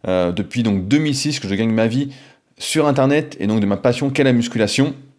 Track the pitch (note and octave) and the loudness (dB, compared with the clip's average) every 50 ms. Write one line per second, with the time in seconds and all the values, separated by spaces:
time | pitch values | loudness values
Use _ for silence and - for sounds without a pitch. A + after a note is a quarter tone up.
0 | - F2+ F#2 F#2 F2+ F2 F2 F#2+ G2+ - - B2 A#2 A2+ G2+ F#2+ F2+ G2 B2+ D3+ | -2 0 0 0 0 0 -2 -4 -6 -4 -2 -2 0 0 0 -2 0 0 0 0
1 | D#3 D3+ C#3 C3+ - D3+ C#3+ - - F#2+ G2 G2 A2+ A2+ A2+ A2 A2+ A2+ A2+ C3 | 2 0 -2 -2 -4 -4 -4 -4 -4 -4 -2 -2 0 0 2 2 2 2 0 -2
2 | C#3+ C#3 - - - - - _ _ _ _ _ - - - D#3+ D3+ D3 C3+ C3+ | -4 -4 -8 -16 -20 -20 -20 _ _ _ _ _ -8 -4 0 2 2 2 2 2
3 | C3 C3+ C#3+ D3+ D3+ D3+ - - - G2+ A2 A2+ G2+ G2+ G2+ G2 - B2 A#2+ - | 2 2 2 0 0 -4 -8 -6 -2 0 0 0 2 0 0 0 0 0 0 0
4 | C#3+ C#3 C3+ C#3+ C#3 C3 B2 A#2+ A#2 A#2+ - A#2+ A2 G2+ - - C#3 D#3 C#3 - | -2 -2 0 2 2 4 4 2 0 0 0 0 0 0 2 2 0 0 0 -8
5 | - - _ | -16 -20 _